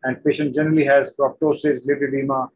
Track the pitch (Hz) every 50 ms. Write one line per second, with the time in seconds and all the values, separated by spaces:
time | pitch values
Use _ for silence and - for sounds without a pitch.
0 | - 131 127 - - 151 139 - 151 143 123 147 151 156 156 160 147 139 139 139
1 | 131 - - - 143 131 - _ - 156 143 - - 151 139 123 123 135 143 143
2 | 143 135 135 139 135 139 135 135 127 127 _